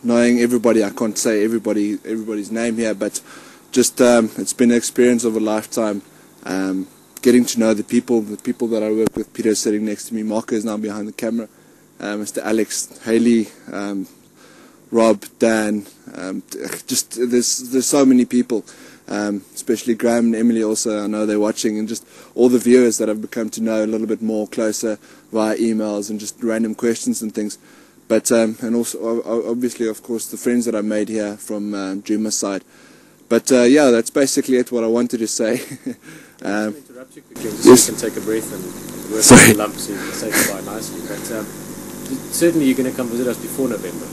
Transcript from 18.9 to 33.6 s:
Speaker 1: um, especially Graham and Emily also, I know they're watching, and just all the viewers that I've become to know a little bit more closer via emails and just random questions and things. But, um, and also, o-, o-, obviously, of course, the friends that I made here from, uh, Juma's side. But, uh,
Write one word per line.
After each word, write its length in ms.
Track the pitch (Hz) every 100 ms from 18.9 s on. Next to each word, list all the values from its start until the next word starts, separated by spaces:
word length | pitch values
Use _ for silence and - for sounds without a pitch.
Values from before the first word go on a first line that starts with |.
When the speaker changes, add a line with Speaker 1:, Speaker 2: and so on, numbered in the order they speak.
| - -
Speaker 1:
um, 340 | 101 104 101 -
especially 400 | - - 113 - 110
Graham 300 | 120 117 117
and 100 | 110
Emily 260 | 117 113
also, 400 | 107 110 117 107
I 60 | 101
know 180 | 107 107
they're 140 | 104
watching, 380 | 104 110 117 107
and 100 | 107
just 180 | 113 - - - -
all 120 | 123
the 100 | 123
viewers 380 | 120 123 120 107
that 120 | 110
I've 100 | 107
become 300 | 107 120 110
to 120 | -
know 200 | 113 110
a 20 | 107
little 200 | 110 110
bit 160 | 110
more 240 | 110 110 104
closer 500 | - 113 104 113 104 - - _
via 240 | 110 107 107
emails 540 | 113 110 107 104 101
and 100 | 107
just 200 | 104 -
random 320 | 117 113 113 107
questions 460 | 120 113 - 113
and 120 | 107
things. 240 | 107 104 - - - _ _ _
But, 240 | 110 -
um, 260 | 117 110 113
and 140 | 117 117
also, 240 | 117 -
o-, 220 | 113 117
o-, 260 | 82 117 107
obviously, 380 | 117 123 - 113
of 140 | 107
course, 260 | - 113 -
the 60 | 110
friends 300 | 123 123 117
that 100 | 107
I 60 |
made 260 | 104 107 104
here 280 | 110 104 104
from, 380 | - 107 104
uh, 200 | 101 95 98
Juma's 420 | 104 107 110 -
side. 240 | 98 98 - - - - _ _ _
But, 220 | 113 -
uh, 120 | 127